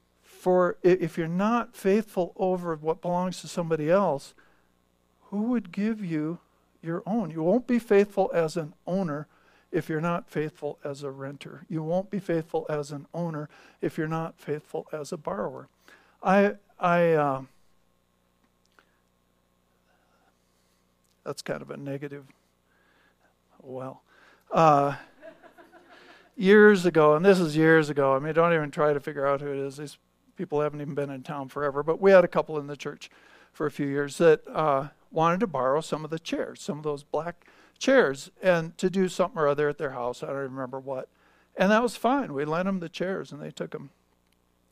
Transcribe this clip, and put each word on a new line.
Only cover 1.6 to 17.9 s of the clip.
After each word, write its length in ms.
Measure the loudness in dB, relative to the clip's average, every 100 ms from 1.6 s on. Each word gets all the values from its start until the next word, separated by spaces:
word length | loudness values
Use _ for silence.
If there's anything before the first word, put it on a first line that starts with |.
| -4
faithful 600 | -4 0 2 0 -4 -4 -2
over 380 | -2 -2 -4
what 260 | -4 -4 -4
belongs 400 | -2 -2 -4 -6
to 80 | -10
somebody 420 | -8 -4 -2 2
else, 440 | 2 2 -2 -8 _ _ _ _ _ _ _ _ _ _
who 140 | -6
would 280 | -2 -2 -4
give 320 | -4 -4 -4
you 360 | -4 -4 -4 -8 _ _ _ _
your 200 | -8 -8 -4
own?" 240 | -4 -4
You 120 | -2
won't 240 | 2 2 2
be 120 | -2
faithful 520 | 4 4 4 0 0
as 240 | 0 0 -2
an 160 | -8 -12 -6
owner 420 | -4 -2 -6 -10 _ _ _ _
if 180 | -6 -4
you're 120 | -4
not 280 | -2 -4 -6
faithful 520 | -6 -6 -6 -10 -10
as 220 | -12 -10
a 60 | -12
renter. 520 | -10 -12 -14 -16 -18 -10
You 160 | -8
won't 260 | -2 -4 -4
be 80 | -8
faithful 480 | -2 -4 -2 -6 -4
as 220 | -6 -6
an 160 | -12 -12
owner 340 | -8 -6 -6 -12 -16 -20 _
if 160 | -6 -4
you're 120 | -4
not 280 | -4 -6 -10
faithful 520 | -8 -8 -8 -12 -10
as 200 | -12 -10
a 40 | -10
borrower. 520 | -8 -6 -6 -8 -18 _ _ -20 _ _
I, 300 | 2 4 4 0 _ _
I, 320 | 2 4 4
uh, 300 | 4 2 -2 -8 _ _ _ _